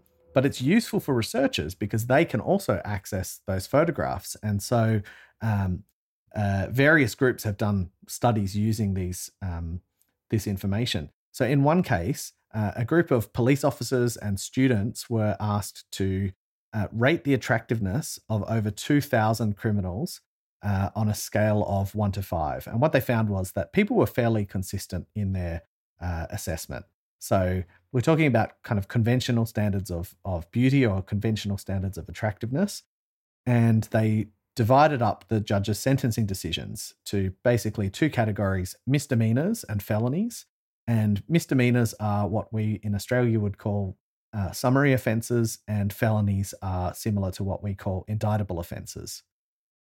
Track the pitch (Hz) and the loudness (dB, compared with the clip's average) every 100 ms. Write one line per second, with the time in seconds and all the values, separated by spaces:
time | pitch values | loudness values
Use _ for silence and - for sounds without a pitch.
0 | _ _ _ 135 135 - 127 220 - 202 | _ _ _ 0 0 0 2 2 2 -2
1 | - 123 107 233 269 - 78 - 104 113 | 0 0 0 0 0 0 -4 -4 -4 -2
2 | 120 139 165 110 - 196 - 95 104 101 | 2 4 4 0 0 0 0 -2 -2 -6
3 | - 95 - - - 95 - 135 170 135 | -4 -6 -6 -8 -4 -4 2 2 2 0
4 | 67 - - - 107 98 - 120 110 107 | -2 -4 -8 -8 -4 -2 0 2 4 2
5 | - - - _ 117 101 98 90 - _ | -2 -12 -20 _ -2 0 0 -2 -8 _
6 | _ _ _ - 101 98 - 123 147 160 | _ _ _ -4 0 0 0 2 6 6
7 | 120 - 127 - 110 101 104 98 87 _ | 4 2 0 0 -4 -2 0 0 -2 _
8 | - - 120 110 95 101 107 107 101 95 | -16 -2 0 2 0 0 0 0 0 -2
9 | 90 90 - - 95 85 82 87 - _ | -4 -6 -12 -10 -8 -6 -8 -10 -12 _
10 | _ _ _ 110 107 98 101 101 123 85 | _ _ _ -2 -2 -2 -2 0 0 -4
11 | 71 _ _ - 120 143 139 180 - 98 | -6 _ _ -2 2 4 4 2 2 0
12 | 90 160 - - _ 113 104 - 113 165 | -2 -6 -10 -18 _ -4 -2 -2 2 2
13 | 165 123 - - 120 143 143 - 120 127 | 4 2 0 0 2 4 2 -2 -2 0
14 | 120 - 104 98 - - 131 110 110 - | 0 -2 -4 -4 -4 2 2 2 0 -6
15 | - 113 107 - 107 104 - - - - | -4 0 0 0 -2 -2 -4 -12 -10 -4
16 | 95 95 98 - _ _ _ 110 92 110 | -2 0 -2 -6 _ _ _ -6 -4 2
17 | 127 165 139 131 - 113 - 117 98 117 | 2 4 2 0 2 0 0 -2 0 -2
18 | - - - 110 - 113 104 - - 147 | -4 -10 -4 -4 0 -2 -2 -2 2 2
19 | 139 117 107 113 110 101 113 104 92 92 | 2 2 2 2 -2 -2 -2 0 -2 -4
20 | 175 - _ _ _ _ 101 98 98 107 | -8 -10 _ _ _ _ -4 -2 -2 0
21 | 107 104 - 104 107 107 - 98 98 104 | -2 -2 -2 2 2 2 2 0 -2 -2
22 | 104 101 95 85 76 64 - 113 151 143 | -2 -2 -4 -4 -4 -6 -6 0 2 2
23 | - 113 110 95 92 101 - - 208 233 | 2 0 0 -2 -4 -4 -2 0 2 2
24 | 113 - 117 110 101 101 92 101 - 90 | 2 2 0 0 -2 -6 -6 -8 -6 -8
25 | - 107 98 95 87 82 - _ _ - | -8 -6 -4 -2 -4 -6 -10 _ _ -10
26 | 87 82 - - - 80 - 65 - _ | -6 -4 -6 -8 -6 -8 -8 -12 -14 _
27 | _ _ - 98 90 92 - _ _ 127 | _ _ -2 0 2 -2 -6 _ _ -2
28 | 135 160 151 113 - - - 101 - 120 | 2 4 4 4 0 -4 -4 -2 0 0
29 | 113 123 - 117 110 - 107 98 92 87 | 2 2 2 0 0 0 0 0 -4 -6
30 | 87 - 98 87 - 117 131 139 120 95 | -8 -10 -6 -6 -4 0 4 4 4 2
31 | - 104 113 107 104 98 - 95 95 90 | -2 -2 0 -2 -2 -6 -4 -4 -4 -6
32 | - 85 107 - 117 139 202 - - _ | -12 -6 -4 -4 -4 -2 -2 -4 -18 _
33 | _ _ _ _ - 120 117 110 110 110 | _ _ _ _ 2 4 6 4 2 2
34 | 110 107 107 _ _ - 107 135 151 139 | 2 2 -2 _ _ 0 4 6 6 4
35 | 107 - - 110 101 101 101 101 131 135 | 0 -2 -2 -2 0 0 0 -2 0 2
36 | 127 113 101 92 82 80 52 107 - - | 2 0 -2 -4 -6 -6 -8 -10 -14 -16
37 | - 101 95 - - 120 110 104 95 - | -4 -2 -2 0 2 2 0 -4 -4 0
38 | 156 123 110 101 98 92 90 - - 143 | 0 2 0 0 0 0 -4 -6 -2 -2
39 | - 120 110 120 180 226 - 104 - 107 | 0 2 2 2 0 -4 -6 -6 -2 -2
40 | 120 156 233 - - _ _ _ - 113 | 0 -2 -4 -8 -18 _ _ _ -2 2
41 | 107 101 - 160 - 135 123 123 113 - | 2 0 0 0 2 2 4 4 2 0
42 | 107 101 101 101 - 110 107 104 107 101 | -2 0 0 -2 -4 -4 -2 -2 -4 -4
43 | - 123 120 113 101 98 107 101 95 - | 0 2 2 2 0 -2 -4 -2 -4 -8
44 | _ _ _ 107 92 - 127 135 143 127 | _ _ _ -4 -4 -2 2 4 4 4
45 | 120 110 - 120 113 - - 104 101 - | 2 -2 0 0 0 -2 -6 -2 -2 0
46 | 113 107 101 98 98 - 95 92 90 - | 0 2 2 0 -4 -6 -6 -4 -4 -4
47 | 113 101 95 - 98 - 101 98 101 92 | -4 -2 -2 -4 -6 -6 -6 -6 -6 -6
48 | - 107 107 107 95 85 85 - - - | -6 -4 -2 -2 -2 -6 -8 -10 -12 -14
49 | - - - _ _ _ _ _ | -14 -14 -18 _ _ _ _ _